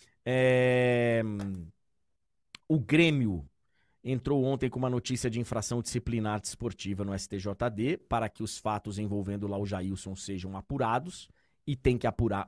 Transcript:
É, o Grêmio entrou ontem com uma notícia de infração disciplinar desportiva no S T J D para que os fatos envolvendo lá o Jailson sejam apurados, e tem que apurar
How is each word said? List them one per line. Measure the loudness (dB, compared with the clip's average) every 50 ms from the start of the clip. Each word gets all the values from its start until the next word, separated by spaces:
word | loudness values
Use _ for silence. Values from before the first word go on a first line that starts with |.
| -20 _ _ _ -4
É, | 0 2 4 6 6 6 6 6 6 4 4 4 4 4 4 4 4 4 2 2 0 -2 -4 -4 -6 -6 -8 -10 -12 -18 _ _ _ _ _ _ _ _ _ _ _ _ _ _ _ -20 -10 _
o | 0 0 0
Grêmio | 2 4 6 6 6 6 6 4 2 2 0 -2 -4 -8 _ _ _ _ _ _ _ _ _ _ -4
entrou | -4 -2 -2 0 2 2 4 4
ontem | 2 2 0 0 -2
com | 0
uma | 0 0 0
notícia | 0 0 -2 -2 -2 -2 -2 -2
de | -2 -2
infração | -2 -2 -2 -4 -2 -2 -2 -4
disciplinar | -2 -2 -4 -4 -2 -2 -2 -2 0 0 -2 -4
desportiva | -4 -8 -8 -6 -6 -6 -6 -6 -6 -6 -4 -4 -4
no | -4
S | -4 -4 -6
T | -6 -6 -6
J | -4 -6 -4 -2 -2 -2
D | -2 0 0 0 -2
para | -2 -4 -2 -2 0 0 -2
que | -4 -6 -8
os | -8 -6
fatos | -6 -4 -4 -4 -4 -4 -6 -6 -4
envolvendo | -4 -2 -2 -2 -2 -2 -4 -4 -4
lá | -2 -2
o | -2 -2
Jailson | -2 -4 -4 -4 -4 -4 -6 -6 -10 -10
sejam | -10 -8 -8 -6 -6 -6 -8 -8
apurados, | -8 -6 -4 -2 0 2 2 2 0 0 -4 -12 -14 -16 -20 _ _ _ _ _ _ _
e | -6 -4
tem | 2 4 4 4
que | 4 2
apurar | 0 0 2 2 2 2 0 -4